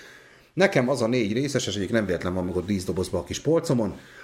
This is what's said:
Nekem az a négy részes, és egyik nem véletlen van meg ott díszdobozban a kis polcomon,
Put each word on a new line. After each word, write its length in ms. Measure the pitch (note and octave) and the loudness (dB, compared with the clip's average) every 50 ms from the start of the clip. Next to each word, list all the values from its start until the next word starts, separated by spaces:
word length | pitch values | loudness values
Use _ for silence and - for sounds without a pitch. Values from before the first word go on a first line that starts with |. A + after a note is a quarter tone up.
| - - - - - - - - - _ _ | -20 -20 -20 -20 -20 -20 -20 -20 -20 _ _
Nekem 360 | D#3+ G3 G3+ - C#3+ B2 B2 | 2 2 4 4 2 2 2
az 120 | C#3+ A#2+ | 2 2
a 60 | A2+ | 2
négy 260 | A2+ B2+ B2+ G#2+ G2 G#2+ | 2 2 2 2 2 0
részes, 340 | B2 D3 C#3+ - A#2+ - | 0 0 0 -2 -2 -2
és 80 | G#2+ F#2 | -2 -2
egyik 160 | G2+ F#2 F2 | -4 -2 0
nem 140 | A#2 A2+ G#2 | 0 0 2
véletlen 280 | F2+ F2 D#2 - F2+ F#2 | 0 0 -2 -2 -2 -2
van 120 | F#2 F2+ | -2 -2
meg 100 | F#2 F2 | -2 -2
ott 100 | F2+ E2+ | -2 0
díszdobozban 540 | G2 G#2 F#2 F2+ - E2+ F#2 F2+ - - F2 | 0 0 0 0 -2 -2 -2 -2 -2 -2 -4
a 20 | E2+ | -4
kis 160 | - B2 - | -6 -8 -4
polcomon, 580 | - D3 E3 E3 E3 - C3+ A#2 G#2+ F#2 - - - - - - | 0 0 0 2 2 2 2 2 0 0 -4 -8 -14 -20 -20 -20